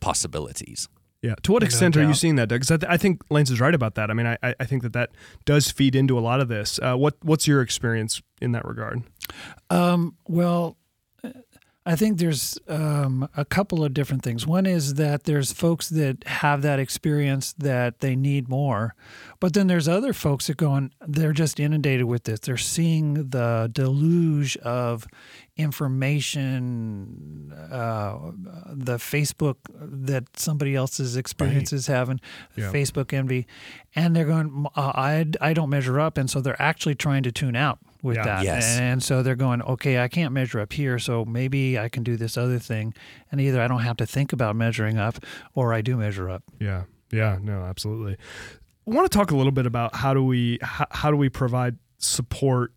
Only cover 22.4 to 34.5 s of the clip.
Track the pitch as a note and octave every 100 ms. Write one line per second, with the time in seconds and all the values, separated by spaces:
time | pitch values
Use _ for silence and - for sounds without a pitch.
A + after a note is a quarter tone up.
22.4 | - A#2+ - - E3 D#3+ D3+ D3 C3+ B2+
23.4 | A#2 A2+ A2+ B2+ C3 C#3 D#3+ F3 E3 D3
24.4 | C#3 - A#2+ B2 A#2+ A#2 - - - -
25.4 | - - D#3 - C#3+ C3 C3+ D3 - D3
26.4 | C3+ C3 B2 A#2 A2+ G2+ G2+ F2+ D2 D#2
27.4 | D2 D3 D#3+ B2+ A2+ A2 G2+ A#2 D#3+ F#3+
28.4 | F#3 E3 F#3 C#3+ B2 A#2+ - D3 C#3+ -
29.4 | D3+ - - - D3 C3+ C3 C3+ B2+ -
30.4 | - D3 C#3 C3+ C3 - B2+ B2 - -
31.4 | C#3 C#3+ - C#3 B2+ B2+ B2+ C3 - -
32.4 | - - G2+ C#3+ C#3 C#3+ C3 C3+ C3 B2+
33.4 | A#2+ - - - - D#3 E3+ E3 D3+ D#3+
34.4 | D#3